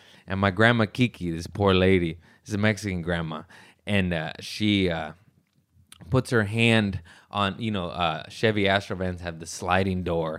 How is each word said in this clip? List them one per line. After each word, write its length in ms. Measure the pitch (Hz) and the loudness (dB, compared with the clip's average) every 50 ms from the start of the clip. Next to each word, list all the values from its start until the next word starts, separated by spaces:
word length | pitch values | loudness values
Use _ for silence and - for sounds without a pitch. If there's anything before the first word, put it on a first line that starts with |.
| - - - - _ - | -20 -20 -20 -20 _ -8
And 80 | 95 98 | -2 0
my 120 | 98 101 | 0 0
grandma 340 | 90 101 110 117 120 113 110 | 2 4 4 4 6 4 2
Kiki, 460 | 92 - 127 123 110 - - 90 85 | -2 2 0 0 0 0 -4 -6 -6
this 160 | 82 82 85 - | -4 -6 -8 -8
poor 260 | - 104 101 98 92 | -4 2 4 4 6
lady, 460 | 92 92 95 95 90 87 82 80 - _ - _ _ _ | 6 6 6 6 4 2 0 -4 -8 _ -20 _ _ _
is 80 | - 107 | -8 -4
a 40 | 101 | 0
Mexican 420 | 104 107 104 98 107 101 92 87 | 0 0 0 0 -4 -4 -4 -4
grandma. 400 | 80 85 87 85 82 80 78 78 80 _ - - - - _ _ _ - | -2 -2 -2 -2 -2 -6 -8 -10 -12 _ -20 -20 -20 -20 _ _ _ -2
And, 260 | 104 98 92 90 85 | 0 0 0 0 -2
uh, 200 | 80 78 78 - - | -4 -4 -6 -10 -12
she, 460 | 98 - - - 107 104 104 98 92 87 | -14 -14 -8 -2 0 0 2 2 2 0
uh, 260 | 82 80 78 76 78 _ _ _ _ _ _ _ _ _ _ _ _ _ _ _ - _ - - | -2 -4 -6 -8 -12 _ _ _ _ _ _ _ _ _ _ _ _ _ _ _ -20 _ -8 -2
puts 180 | - 131 123 - | 0 0 0 2
her 140 | 123 113 104 | 2 2 2
hand 580 | 98 110 117 117 117 113 113 104 98 92 87 85 - - - _ _ | 2 0 2 4 6 6 4 2 0 -4 -6 -10 -12 -20 -20 _ _
on, 240 | - 101 101 98 92 - | -4 -2 -2 -2 -2 -4
you 120 | 113 110 | -6 -4
know, 160 | 104 95 87 85 | -4 -4 -6 -6
uh, 420 | - 87 87 82 78 76 - - | -4 -2 -2 -2 -2 -4 -8 -12
Chevy 380 | - - - 110 104 107 98 98 | -10 -2 0 0 2 2 2 2
Astro 280 | 98 101 - - 101 | 2 2 0 -2 -6
vans 260 | 90 92 92 90 85 | -4 -4 -4 -4 -6
have 180 | 87 87 82 80 | -8 -10 -10 -10
the 80 | 82 - | -12 -14
sliding 560 | - - 101 90 90 92 98 98 92 90 87 | -12 -8 -2 0 2 2 2 2 0 -2 -2
door. 340 | 87 85 82 80 80 80 | -2 -2 -2 -2 -4 -6